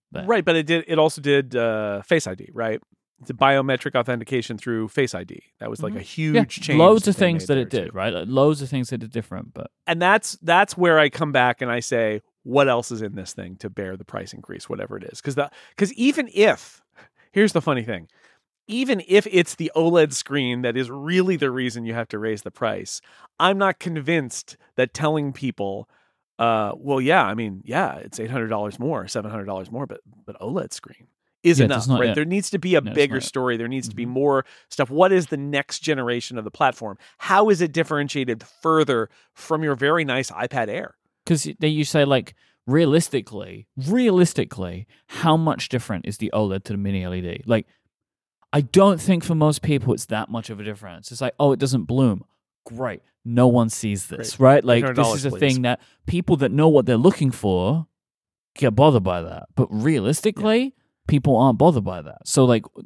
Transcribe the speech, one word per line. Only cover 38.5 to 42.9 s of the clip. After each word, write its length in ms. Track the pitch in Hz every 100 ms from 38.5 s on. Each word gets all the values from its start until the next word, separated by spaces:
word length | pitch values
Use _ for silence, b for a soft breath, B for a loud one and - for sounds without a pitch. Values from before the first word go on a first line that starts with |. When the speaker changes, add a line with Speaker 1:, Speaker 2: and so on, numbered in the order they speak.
| _ 165 160 143 120 107 b b
Speaker 2:
from 300 | _ - 160
your 120 | 156 131
very 280 | 143 170
nice 260 | 147 127 131
iPad 380 | 82 120 135 110
Air? 280 | 135 - - _ _ -
Speaker 1:
'Cause 200 | 160 151
y-, 100 | -
then 140 | 156
you 140 | 151 147
say, 180 | 156
like, 320 | 139 131 - - _ _ -
realistically, 1000 | 143 160